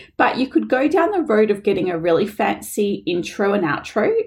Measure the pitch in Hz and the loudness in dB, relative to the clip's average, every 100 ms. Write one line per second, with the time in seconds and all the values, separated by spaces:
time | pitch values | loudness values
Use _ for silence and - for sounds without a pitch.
0 | - - 240 226 262 320 220 254 294 330 | -10 0 0 0 0 0 0 0 2 2
1 | 339 392 285 214 214 202 202 190 185 165 | 2 0 2 2 2 2 0 0 -2 -2
2 | 170 165 208 - 202 208 - - 202 - | 2 2 0 -2 -2 -2 -6 -2 -2 -2
3 | - 180 - - 202 202 156 - - 220 | -2 -4 -4 -2 0 2 0 -4 -4 -2
4 | 294 453 | 0 0